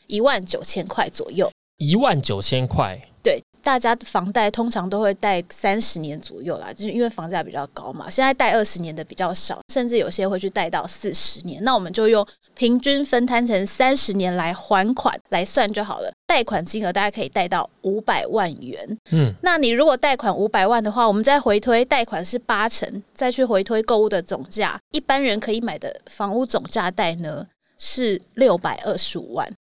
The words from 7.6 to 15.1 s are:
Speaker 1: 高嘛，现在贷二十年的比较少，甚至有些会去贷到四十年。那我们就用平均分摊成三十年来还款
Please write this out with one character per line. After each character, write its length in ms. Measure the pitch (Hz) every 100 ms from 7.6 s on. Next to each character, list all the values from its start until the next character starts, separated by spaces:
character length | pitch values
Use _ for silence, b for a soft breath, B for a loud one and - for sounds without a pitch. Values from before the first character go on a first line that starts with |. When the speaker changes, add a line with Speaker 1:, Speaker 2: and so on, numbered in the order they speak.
| 143
Speaker 1:
高 240 | - -
嘛， 160 | - 170
现 140 | 254
在 80 | 269
贷 200 | 269 233
二 120 | 226
十 160 | 208 180
年 140 | 165
的 80 | 156
比 120 | 156
较 180 | - 180
少， 260 | 190 - - -
甚 160 | 269 240
至 80 | 233
有 140 | -
些 180 | 190 190
会 100 | 190
去 100 | 190
贷 220 | 196 170
到 160 | 165 -
四 260 | - 208
十 280 | 175 - - 175
年。 160 | 139
那 100 | 226
我 40 | 240
们 140 | 175
就 160 | - 220
用 180 | 214 202 b b
平 240 | - 233 247
均 240 | 277 277
分 220 | 285 247 254
摊 200 | 240 240
成 200 | 196 196
三 280 | - 254
十 200 | 277 -
年 200 | 196 180 180
来 180 | 165
还 400 | 180 - 196 208
款 240 | 254 -